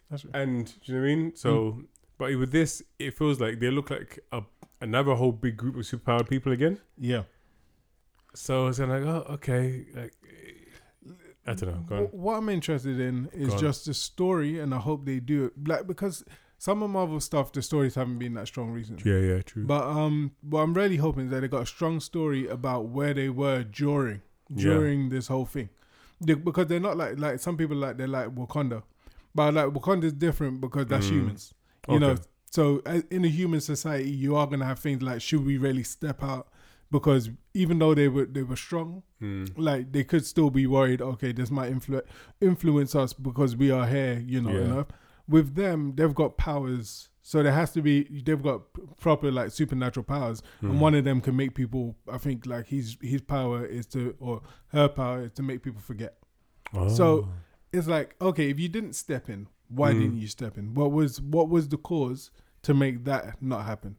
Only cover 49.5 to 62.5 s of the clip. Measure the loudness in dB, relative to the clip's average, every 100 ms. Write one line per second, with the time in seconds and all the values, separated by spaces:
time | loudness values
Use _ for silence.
49.5 | -2 -2 0 -2 -4 -4 -2 -2 -6 -10
50.5 | -6 0 4 6 6 4 2 2 0 0
51.5 | -2 -4 -4 -6 -8 -12 -8 -4 -4 -6
52.5 | -8 -4 -4 -4 -8 -4 -4 -2 -2 0
53.5 | -2 -4 -6 -6 -6 -4 -6 -6 -8 -10
54.5 | -20 _ 4 4 4 -2 -4 -6 -6 -6
55.5 | -6 -8 -12 -10 -10 -10 -12 _ _ _
56.5 | _ -8 0 2 6 6 4 2 -8 -14
57.5 | _ _ -4 0 0 -2 -2 -2 2 0
58.5 | 0 -2 -4 -6 -8 -6 -6 -6 -10 -12
59.5 | _ -10 0 4 4 4 0 -6 -8 -10
60.5 | -8 -6 0 2 4 2 0 0 2 4
61.5 | 2 2 -2 -2 -2 -2 -4 -12 _ _